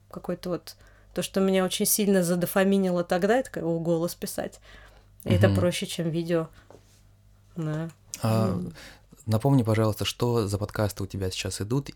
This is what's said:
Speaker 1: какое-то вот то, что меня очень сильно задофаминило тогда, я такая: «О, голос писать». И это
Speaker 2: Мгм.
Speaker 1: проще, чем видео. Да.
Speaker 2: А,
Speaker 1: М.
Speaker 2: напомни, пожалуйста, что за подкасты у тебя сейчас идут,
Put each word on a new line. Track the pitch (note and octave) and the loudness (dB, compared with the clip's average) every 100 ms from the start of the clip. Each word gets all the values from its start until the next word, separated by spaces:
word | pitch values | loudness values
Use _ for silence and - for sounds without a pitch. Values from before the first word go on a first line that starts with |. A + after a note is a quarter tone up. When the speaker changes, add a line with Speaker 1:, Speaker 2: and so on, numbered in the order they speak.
| _ | _
Speaker 1:
какое-то | - - F3 F3+ | -12 -8 -6 -4
вот | E3 - - - - - | -6 -8 -20 -20 -20 -12
то, | - | -8
что | F3 G3 | -2 0
меня | F#3+ F#3+ | 2 4
очень | F#3 - G#3 | 2 0 0
сильно | - G3+ F#3+ | 2 4 4
задофаминило | E3+ F3+ F3 G3+ F#3+ G3 F#3+ F3 | 2 0 0 2 4 4 2 0
тогда, | F3 F3+ G3 A#3+ | 0 0 2 2
я | |
такая: | C4 F3 | 0 -4
«О, | E3 E3 | -2 -2
голос | E3 E3 E3+ | 0 0 -2
писать». | - - - - - - - - - - - | -6 -10 -8 -8 -10 -20 -20 -20 -20 -20 -8
И | - | 0
это | G2+ F#3+ | 4 4
Speaker 2:
Мгм. | G2 | 4
Speaker 1:
проще, | F3 F3 F#3+ | 2 0 -6
чем | - E3 | -4 -4
видео. | D#3+ E3 E3+ D#3 - - - - - - _ - _ _ F3 | -2 0 0 -2 -10 -20 -20 -20 -20 -20 _ -20 _ _ -8
Да. | D#3 D3+ E3 - - - | -6 -4 -8 -12 -16 -4
Speaker 2:
А, | A#3 D#3+ F#3+ | 0 2 2
Speaker 1:
М. | F2+ F2+ - - - _ - - | -2 -6 -12 -20 -20 _ -10 -2
Speaker 2:
напомни, | G#2+ C#3 C#3 | 0 4 4
пожалуйста, | A2 G#2+ A2 G2+ | 4 2 2 0
что | - - A#2+ A#2 G2+ | -4 -2 0 2 0
за | G2+ | -2
подкасты | G#2 - G#2 - | -4 -2 -2 -2
у | G2 | -8
тебя | F#2+ F#2 | -6 -6
сейчас | - G2 - | -4 -6 -6
идут, | G#2 C3+ C#3 | -4 -4 -4